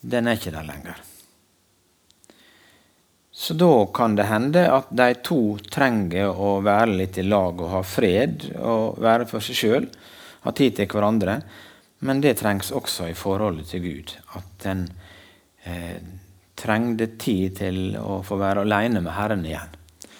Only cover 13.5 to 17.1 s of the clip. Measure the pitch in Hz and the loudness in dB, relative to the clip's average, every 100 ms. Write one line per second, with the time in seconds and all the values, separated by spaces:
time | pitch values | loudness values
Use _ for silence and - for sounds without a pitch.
13.5 | 80 80 92 87 78 - - - - 92 | -2 -6 -6 -6 -8 -12 -18 -16 -16 -16
14.5 | - 98 95 87 - - - - _ _ | -12 -6 -4 -6 -10 -20 -20 -20 _ _
15.5 | _ 87 87 85 87 85 92 - - _ | _ -12 -10 -10 -12 -14 -18 -20 -20 _
16.5 | - 117 107 120 113 113 | -12 -2 0 0 -2 -2